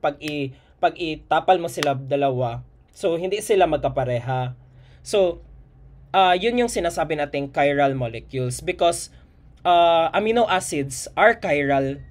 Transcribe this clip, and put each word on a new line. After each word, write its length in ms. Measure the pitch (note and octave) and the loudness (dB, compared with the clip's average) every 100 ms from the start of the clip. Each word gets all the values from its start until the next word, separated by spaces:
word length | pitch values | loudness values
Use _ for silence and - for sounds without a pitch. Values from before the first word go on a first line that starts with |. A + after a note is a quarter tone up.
| D#3 | -4
pag 160 | C#3+ | -4
i-, 320 | D3+ D3 C3+ - _ _ | -8 -6 -6 -10 _ _
pag 160 | F3 | -2
itapal 640 | E3 E3 D3+ - D#3 D#3+ F#3 | -2 -8 -8 0 0 4 2
mo 80 | E3+ | 2
sila 320 | - D3 C3+ | -2 -2 -2
dalawa, 640 | C3+ C#3+ C#3 B2+ B2 A#2+ - - _ | -2 0 0 0 -4 -6 -12 -20 _
so, 240 | - F#3+ E3 | -6 -2 -2
hindi 240 | F#3 G#3 | -2 -6
sila 240 | G#3 G3+ E3+ | 0 2 4
magkapareha. 880 | D3 C3+ B2+ B2 A#2+ A#2+ B2+ B2+ B2 - - - - | 2 -2 -4 -2 -4 -2 -4 -4 -10 -20 -20 -20 -20
So, 400 | - G#3+ F#3 E3+ - - - - - - - | -4 0 0 -2 -14 -20 -20 -20 -20 -20 -2
ah, 240 | F#3 F#3 F3+ | 2 4 4
yun 240 | G#3+ B3 | 0 0
yung 80 | A#3 | -2
sinasabi 480 | A#3 E3+ E3+ D#3 D3+ | -2 -4 -2 -4 -2
nating 320 | C#3+ C#3+ C#3 | -4 -4 -6
chiral 480 | D3 C#3+ C#3+ C#3 C3+ | 0 2 4 2 0
molecules 640 | A#2+ A2+ - C3 B2+ B2 | -6 -8 -10 -6 -6 -6
because, 480 | D#3+ F3+ E3+ E3+ - - - _ - - F3+ | -6 0 0 0 -8 -18 -20 _ -20 -4 2
ah, 480 | F3 E3+ E3 E3 | 6 6 4 2
amino 320 | G3+ G#3+ A#3 A3 | 0 0 0 2
acids 640 | F#3 - D#3+ C#3 C3 - - | 0 -2 -6 -6 -8 -10 2
are 160 | G#3 | 2
chiral 640 | A3+ F#3+ D3 C#3 C#3 C3+ C#3 - | 4 0 0 2 0 0 -6 -14